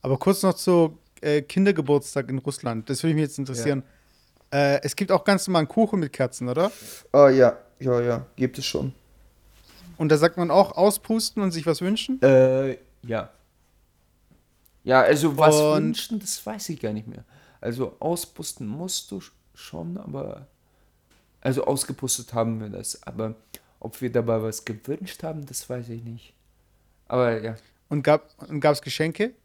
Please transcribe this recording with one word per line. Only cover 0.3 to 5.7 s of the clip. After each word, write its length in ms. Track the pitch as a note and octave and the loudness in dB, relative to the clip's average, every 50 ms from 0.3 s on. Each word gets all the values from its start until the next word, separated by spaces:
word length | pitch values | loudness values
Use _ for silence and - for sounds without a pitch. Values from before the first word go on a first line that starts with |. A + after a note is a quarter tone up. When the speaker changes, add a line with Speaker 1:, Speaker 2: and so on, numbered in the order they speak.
| G3 F#3+ - | 0 2 2
Speaker 1:
noch 120 | F#3+ E3+ | 0 0
zu, 440 | - - - F3+ F3 E3 D#3 D#3 - _ _ _ - | 0 0 2 4 4 4 2 0 -8 _ _ _ -8
äh, 220 | - D3+ D3 D3+ C#3+ | -2 0 0 0 -2
Kindergeburtstag 840 | _ - F#3 F#3+ G3+ G3+ D#3+ D3 C3 D3 C#3+ C3+ - - C#3+ C3 - | _ 0 2 2 4 2 0 2 2 2 0 0 -2 -6 -6 -4 -4
in 100 | C3+ C3+ | -6 -6
Russland. 500 | - C#3+ C3+ - - B2+ A2+ A2+ G#2+ - | -6 -6 -8 -6 -6 -6 -6 -6 -6 -6
Das 120 | C#3 B2 - | -6 -2 0
würde 120 | E3 D#3+ | 0 2
mich 80 | D3+ D#3 | 2 0
jetzt 160 | C#3 - - | -2 -4 -8
interessieren. 440 | C#3 C3 C3 A#2+ A2+ D3+ C#3+ C3+ B2+ _ _ _ _ _ _ _ _ _ _ _ _ _ - | -8 -6 -6 -4 -2 -2 -2 -2 -4 _ _ _ _ _ _ _ _ _ _ _ _ _ -2
Speaker 2:
Ja. 240 | C#3+ C#3+ C#3 C#3 | 0 2 2 2
Speaker 1:
Äh, 40 | C#3 - | 0 -2
es 100 | C#3 - | -4 -4
gibt 160 | - G3+ F#3 | -4 0 2
auch 140 | F#3 F#3 - | 2 2 4
ganz 220 | - G3+ F#3 - - | 2 0 0 0 0
normalen 180 | F#3 E3+ D#3 | 0 0 0
Kuchen 300 | D#3 | 0